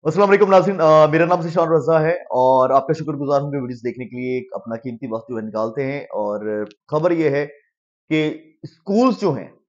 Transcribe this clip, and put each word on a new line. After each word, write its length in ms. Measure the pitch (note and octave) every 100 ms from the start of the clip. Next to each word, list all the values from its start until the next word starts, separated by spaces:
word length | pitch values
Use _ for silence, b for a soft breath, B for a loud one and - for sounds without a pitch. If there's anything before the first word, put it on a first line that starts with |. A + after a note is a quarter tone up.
| -
अस्सलाम 220 | E3+ G3+
वालेकुम 220 | G3 G3+
नाज़रीन, 280 | F#3+ F3+ F#3+
अ, 280 | D#3+ D#3 D3+
मेरा 200 | D#3+ E3+
नाम 140 | F3
ज़ीशान 280 | E3 E3+ E3
रज़ा 280 | D#3+ C#3 D#3+
है 260 | D#3 F3 -
और 420 | B2+ B2+ C3 B2+
आपका 220 | C3+ C3+
शुक्रगुजार 460 | D#3 D3+ C#3+ C#3 C#3+
हूँ 120 | C#3+
कि 60 | C#3+
वीडियोज़ 260 | B2 B2
देखने 200 | A#2+ B2+
के 120 | A#2+ B2
लिए 220 | B2+ B2+
एक 120 | B2+
अपना 220 | - A#2 A2+
कीमती 300 | B2+ A#2 C3+
वक्त 200 | A2+ A2+
जो 80 | A#2
है 60 |
निकालते 380 | A2 G#2+ A2+ A#2
हैं। 260 | C3+ C#3+ -
और 600 | - G#2 G#2 G#2+ G#2+ G#2+ - _
खबर 220 | D3+ E3+
ये 160 | E3+ D#3
है 180 | C#3+ C#3+ - _ _ _ _ _
कि 400 | D#3 D#3 - - _ -
स्कूल्स 540 | _ - G3+ B3+ G#3+
जो 120 | G3
हैं 220 | C3 E2+ _